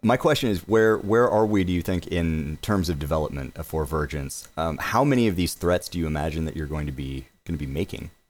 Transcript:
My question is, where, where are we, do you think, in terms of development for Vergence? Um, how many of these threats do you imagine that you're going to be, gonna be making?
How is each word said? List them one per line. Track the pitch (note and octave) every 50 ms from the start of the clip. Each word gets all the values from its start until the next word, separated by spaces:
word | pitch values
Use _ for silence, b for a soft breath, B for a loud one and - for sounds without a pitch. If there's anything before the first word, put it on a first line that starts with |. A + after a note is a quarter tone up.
My | - A2 A#2+ C3
question | - D#3+ D3 - - B2
is, | G#2 F2 - -
where, | G#2 A2+ A2 A2 A2 -
where | - G2 G#2 A#2 B2 A#2
are | E2+ G#2+ A2
we, | G#2+ G#2 G2+ F#2+
do | F2+ F2+
you | F2
think, | E2 - F#2+ F2 - -
in | - F2 E2+ E2 D#2+ D#2 D2+ C#2+ D2+ D2+
terms | - - G#2+ G2 F#2 D#2+
of | F2 C#2+
development | D2+ C#2+ D#2+ D#2+ D#2 - - C#2+ C2+ B1+ - - D#2+
for | - - D#2+ D#2
Vergence? | D2 D#2 D#2 D2+ D2 - D2 C#2 C2+ - - - - _ -
Um, | D#2+ D#2+ D#2 -
how | - - - A2+ C3+
many | D3 C#3 B2 A#2 A2
of | F#2
these | E2+ F2+ E2 -
threats | - - E2+ F2 F2+ - -
do | - F2
you | E2 D#2
imagine | D2+ D2 D2 D#2+ D#2 D#2+ D#2+
that | D#2 -
you're | - D#2 C#2+
going | D2+ D2+ D2+ D2
to |
be, | C#2 C2 C#2 C2+ C2+ C2+ C2 - _ _ _
gonna | - E2+ D2
be | C#2+ C2+
making? | C2+ D2 F#2+ - - - - - - _ _ _